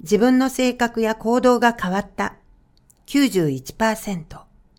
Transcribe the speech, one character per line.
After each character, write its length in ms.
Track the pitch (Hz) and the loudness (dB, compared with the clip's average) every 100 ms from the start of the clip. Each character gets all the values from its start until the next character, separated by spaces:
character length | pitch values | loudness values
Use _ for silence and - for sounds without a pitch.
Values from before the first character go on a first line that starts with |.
自 180 | 160 202 | -2 2
分 200 | 247 254 | 4 4
の 100 | 262 | 2
性 260 | 262 254 | 0 -2
格 280 | 247 233 233 | 0 -2 -2
や 120 | 220 | -2
行 260 | 220 220 247 | -2 -2 2
動 200 | 247 240 | 4 4
が 120 | 240 | 2
変 200 | - 185 | 0 -4
わ 80 | 190 | -4
っ 100 | 196 - | -6 -6
た。 200 | 202 - _ _ _ _ _ _ - | -8 -8 _ _ _ _ _ _ -4
九 220 | 277 269 | 0 2
十 220 | 185 156 | 2 0
一 240 | 131 - | -2 -8
パ 160 | - 220 | -2 -2
ー 60 | 220 | -2
セ 180 | - | -6
ン 100 | 180 | -10
ト。 160 | 156 156 - _ _ | -10 -20 -20 _ _